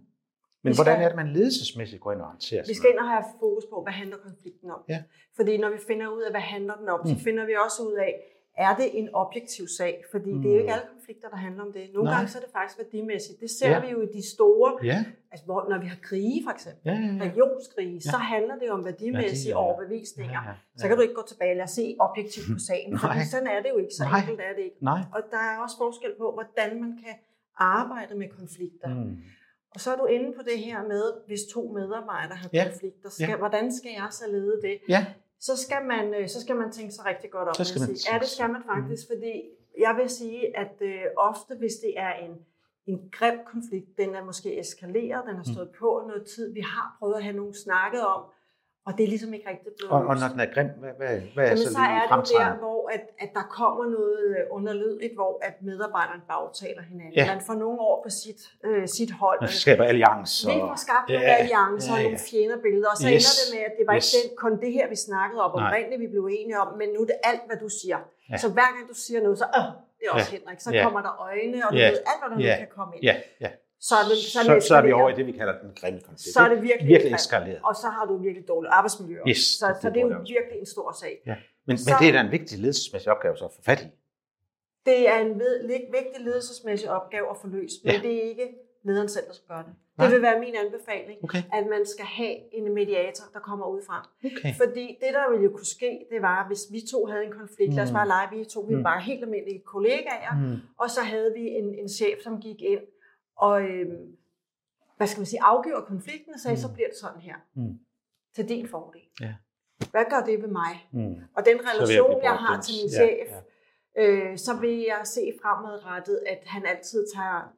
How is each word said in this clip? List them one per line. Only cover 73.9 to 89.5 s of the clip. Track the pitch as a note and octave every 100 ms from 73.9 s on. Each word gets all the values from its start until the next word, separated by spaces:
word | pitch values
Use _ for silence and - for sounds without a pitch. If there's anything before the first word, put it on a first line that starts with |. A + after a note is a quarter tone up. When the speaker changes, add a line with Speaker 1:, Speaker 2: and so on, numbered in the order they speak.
| A3+
Speaker 2:
er | G#3
det, | G#3+ -
så | A#3+
er | A3+
det | C#3+
Speaker 1:
Så, | -
så | D3+
er |
vi | A2+
Speaker 2:
eskaleret. | A#2+
Speaker 1:
over | C3
i | C3
det, | C3
vi |
kalder | - G#2 F#2
den | G2+ -
grimme | F#2 F#2
konflikt. | - - - B3
Speaker 2:
Så |
er | A#3
det |
Speaker 1:
Det | A3+
er |
Speaker 2:
virkelig | A#3+ A#3 C#3+
Speaker 1:
virkelig | E3 C3+
Speaker 2:
grimt. | A#2
Speaker 1:
eskaleret. | - G#2+ F2+ F#2 -
Speaker 2:
Og | G#3
så | A#3 A3
har | G#3
du | F#3+
virkelig | F#3+ F#3 F#3
dårligt | E3 D#3+ F3+
arbejdsmiljø | G#3 - F3 E3+
også. | -
Speaker 1:
Yes, | - - -
Speaker 2:
Så, | G3+
Speaker 1:
det | F#3+
Speaker 2:
så | A3+
Speaker 1:
er |
Speaker 2:
det | A#3
er |
jo | B3
Speaker 1:
dårligt | F3
arbejdsmiljø. | F#3+ A#3+
Speaker 2:
virkelig | A#3+ G#3+
en | G3+ G#3+
stor | - F3
sag. | E3+ - A#2+
Speaker 1:
Ja. | G#2+ - _ -
Men, | B2
Speaker 2:
Så | B2+
Speaker 1:
men | C4
det | D#3+
er | C3+
da | G#2+
en | D#3
vigtig | - G#2
ledelsesmæssig | A#2 C#3 - G2 G#2 G#2+
opgave | F2+ D#2+
så | F2
at | -
få | -
fat | B2+
i. | D#2+ _ _ _ _ _ _ _ _ _ -
Speaker 2:
Det | B3+ A#3
er | A3+ A3
en | G#3
ved-, | B3 B3 A3+
lig-, | B3+ B3 C4
vigtig | C4 C4 A#3
ledelsesmæssig | B3 A#3+ - A3 G3+ A3
opgave | F#3 F#3 G#3 G3+
at | G3+
få | G3
løst, | F#3+ F3+ -
men | -
Speaker 1:
Ja. | G#3
Speaker 2:
det | A#3+ A#3
er | A3+
ikke | A3+ B3 - - _
lederen | G3+ G3+ G#3
selv, | G3 -
der |
skal | F3+
gøre | _